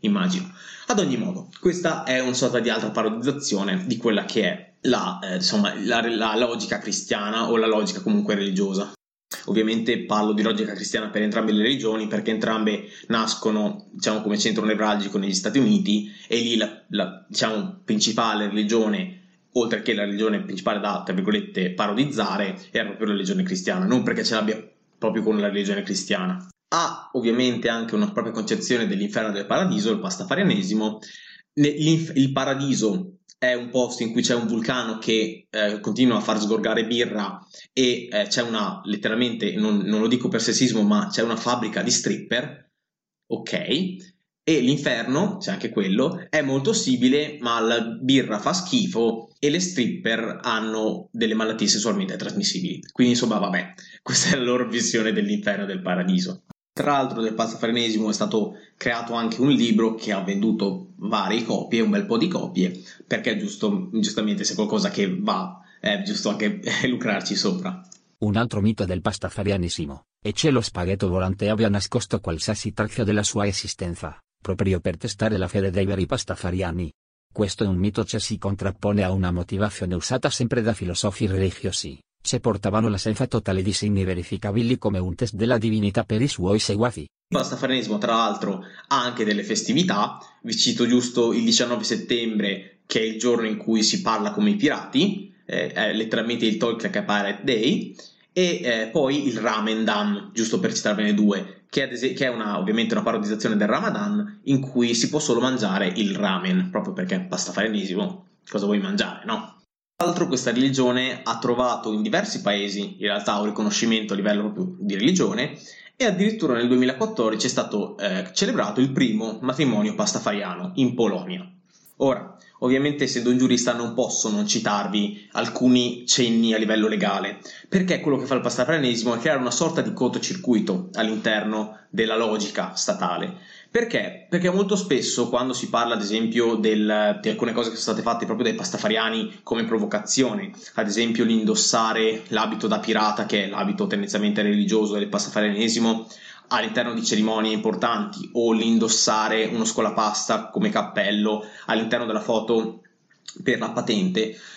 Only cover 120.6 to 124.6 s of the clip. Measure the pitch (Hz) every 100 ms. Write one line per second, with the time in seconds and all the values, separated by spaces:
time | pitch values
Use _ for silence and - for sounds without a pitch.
120.6 | 92 - 123 - 107 92 92 92 - -
121.6 | _ _ - - 135 123 - - - -
122.6 | 123 135 147 143 131 123 120 123 127 117
123.6 | 123 117 117 117 113 - 113 104 104 113